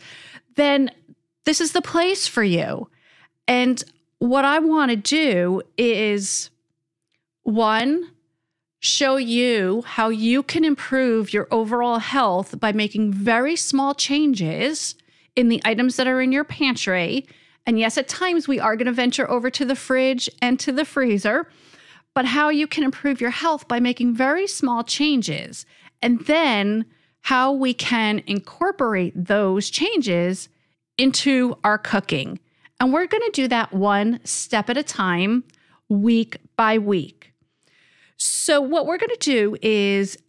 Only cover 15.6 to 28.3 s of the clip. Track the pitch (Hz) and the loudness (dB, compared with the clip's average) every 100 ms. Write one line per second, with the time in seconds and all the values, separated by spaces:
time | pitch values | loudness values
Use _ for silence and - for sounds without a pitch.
15.6 | 220 226 254 247 254 254 262 269 294 - | 0 0 0 0 0 0 2 0 -2 -2
16.6 | 277 233 - 185 170 262 - - _ _ | -2 0 -2 -2 -2 -4 -8 -16 _ _
17.6 | - 226 226 277 269 - 370 339 285 262 | -2 0 0 -2 -4 -4 -2 0 0 0
18.6 | 220 220 247 240 247 247 262 247 247 - | 0 0 -2 0 0 0 -2 -2 -2 -2
19.6 | 262 269 - 262 262 254 - - 247 254 | -4 -4 -2 0 2 0 -4 -6 -4 -2
20.6 | - 262 302 285 254 202 208 254 339 _ | -2 -4 -4 -2 0 0 0 -2 -4 _
21.6 | - - - - _ 269 254 269 302 302 | -20 -20 -20 -20 _ -4 0 0 2 0
22.6 | 302 - 269 - 285 262 240 247 330 302 | -2 0 -2 -2 -4 -2 -2 -2 -2 -2
23.6 | - 240 247 247 247 226 262 330 392 - | -2 0 0 0 0 0 0 0 -2 -2
24.6 | 262 233 233 - 302 269 185 147 - - | -2 -2 -4 -2 0 0 -2 -6 -10 -16
25.6 | - _ - _ 240 233 - 311 311 214 | -20 _ -20 _ 0 0 2 2 2 2
26.6 | 202 220 226 _ _ _ - 262 262 277 | 0 -2 -4 _ _ _ -2 2 2 2
27.6 | 262 247 - 240 214 214 - | 0 -2 -2 0 0 -2 -2